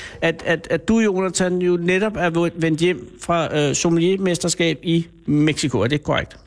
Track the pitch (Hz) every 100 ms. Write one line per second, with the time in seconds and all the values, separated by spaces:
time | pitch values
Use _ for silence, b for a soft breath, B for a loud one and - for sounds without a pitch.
0 | B B 165 165 - 165 - 165 160 226
1 | 220 185 190 170 180 180 180 175 170 185
2 | 214 208 175 165 170 - 160 156 175 160
3 | - - - 170 156 151 147 131 170 170
4 | 170 190 190 170 175 - 165 151 175 165
5 | 165 - - 147 151 143 143 120 110 147
6 | - 120 - -